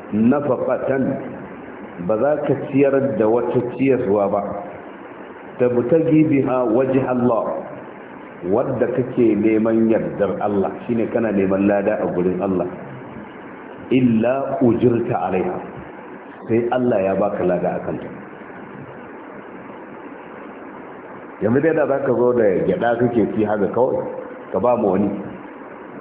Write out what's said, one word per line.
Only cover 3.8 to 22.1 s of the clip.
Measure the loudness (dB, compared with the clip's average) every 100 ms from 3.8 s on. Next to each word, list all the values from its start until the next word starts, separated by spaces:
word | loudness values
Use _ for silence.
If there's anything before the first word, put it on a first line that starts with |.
| 2 2 2 2 2
ba, | 0 -2 -6 -10 -14 -16 -16 -16 -16 -16 -16 -10
tabtagi | 0 2 2 4 4 6 6
biha | 6 4 2 2
wajha | 2 2 4 2 2
Allah, | 2 2 2 0 -4 -8 -14 -16 -16 -16 -16 -18 -8
wadda | 0 0 2 0 0
kake | 0 0 4 4 4
neman | 4 4 4 4 4
yardar | 2 0 0 0 0
Allah, | 0 0 0 -2 -2
shine | -2 0
kana | 0 2
neman | 2 2 4 4
lada | 4 2 0
a | 0
gurin | 0 0 0
Allah, | 0 0 -2 -8 -14 -14 -14 -14 -16 -16 -16 -16 -16 -10 0
"illa | 4 4 4 2 0 -2 2
ujirta | 4 6 4 4 0 -2
alaiha," | 0 0 -2 -4 -10 -14 -16 -16 -16 -16 -18 -12 -2
sai | 0 2
Allah | 0 2 2
ya | 2
baka | 2 0 0
lada | 0 0 -2 -4
a |
kanta. | -6 -8 -10 -14 -16 -16 -18 -16 -16 -16 -16 -16 -16 -16 -16 -16 -16 -16 -16 -16 -16 -16 -16 -16 -16 -16 -16 -16 -16 -16 -16 -16 -18 -18 -16 -2
Yanzu | 2 4
dai | 4
da | 2 2
zaka | 2 2